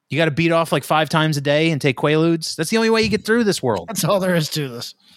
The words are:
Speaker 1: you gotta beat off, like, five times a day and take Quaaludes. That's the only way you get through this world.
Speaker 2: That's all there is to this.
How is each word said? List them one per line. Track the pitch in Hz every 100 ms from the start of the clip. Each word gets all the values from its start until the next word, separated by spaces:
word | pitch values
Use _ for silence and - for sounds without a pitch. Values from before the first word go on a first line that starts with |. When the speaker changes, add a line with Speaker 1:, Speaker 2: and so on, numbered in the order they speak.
| -
Speaker 1:
you | 135
gotta | 160
beat | 143 165
off, | 165 165
like, | 156
five | - 156 156
times | 165 156 147
a |
day | 143 147 165
and | 151
take | 143 127
Quaaludes. | 151 156 165 165 160 -
That's | 165
the | 226
only | 226
way | 226
you | 220
get | 208 208
through | 233
this | 214 165
world. | 127 98 87
Speaker 2:
That's | 208
all | 165 202
there | 185 175
is | 151
to | 156 139
this. | 120 - - _